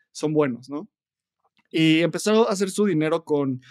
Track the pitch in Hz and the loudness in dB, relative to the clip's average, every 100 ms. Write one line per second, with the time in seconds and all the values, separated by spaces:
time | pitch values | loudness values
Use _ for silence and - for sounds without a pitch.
0 | _ - 156 151 143 120 127 143 208 _ | _ -6 -2 0 0 -2 -10 -14 -14 _
1 | _ _ _ _ _ _ _ 160 160 160 | _ _ _ _ _ _ _ 0 2 2
2 | 165 170 208 220 226 196 190 185 208 156 | 0 -2 0 2 2 0 -4 0 0 2
3 | 156 160 - 147 135 127 - | 0 -2 -2 -2 -2 -6 -12